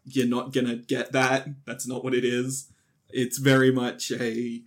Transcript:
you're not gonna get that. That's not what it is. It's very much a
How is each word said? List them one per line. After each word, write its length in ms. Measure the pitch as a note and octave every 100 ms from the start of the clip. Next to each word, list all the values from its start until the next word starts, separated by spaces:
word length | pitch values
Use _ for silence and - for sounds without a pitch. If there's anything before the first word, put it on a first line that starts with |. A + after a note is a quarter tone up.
you're 240 | - C3 A#2+
not 240 | B2 C3+
gonna 240 | C3+ B2 A#2
get 380 | - B2 A2
that. 340 | C3+ B2+ C3 C3+ C#3 -
That's 220 | A#2 B2
not 160 | B2+
what 100 | B2+
it 120 | B2 A#2+
is. 420 | B2 B2+ C3+ - _ _ _ _
It's 280 | C3 B2 C3+
very 340 | C3+ C3 C3
much 400 | B2+ B2 B2 -
a 500 | A#2+ A#2+ A2+ A#2+ A#2+